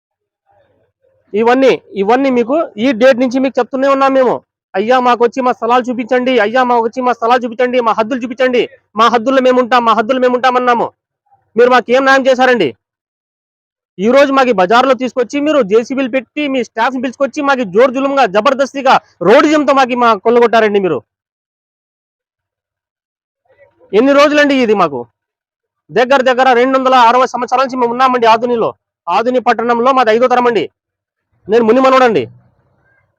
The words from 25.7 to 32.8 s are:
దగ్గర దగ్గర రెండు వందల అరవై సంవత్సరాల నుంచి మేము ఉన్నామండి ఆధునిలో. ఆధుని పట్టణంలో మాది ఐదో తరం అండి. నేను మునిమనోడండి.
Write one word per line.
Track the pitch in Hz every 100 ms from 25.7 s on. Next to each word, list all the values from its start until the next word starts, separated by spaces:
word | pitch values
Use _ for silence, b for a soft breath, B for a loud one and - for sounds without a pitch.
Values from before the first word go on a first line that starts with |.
| _ -
దగ్గర | 160 247 277
దగ్గర | 254 247 262
రెండు | 240 254 269
వందల | 262 262
అరవై | 226 247 254
సంవత్సరాల | 240 240 254
నుంచి | 269 254
మేము | 233
ఉన్నామండి | 240 262 247 226
ఆధునిలో. | 226 247 240 156 - _ _ -
ఆధుని | 185 233 254
పట్టణంలో | 233 220 233 233 247
మాది | 262 226
ఐదో | 226 247
తరం | 247 247
అండి. | 214 123 _ _ _ _ _ _ _ -
నేను | 226
మునిమనోడండి. | 220 247 262 262 247 180 113 - _ _ _ _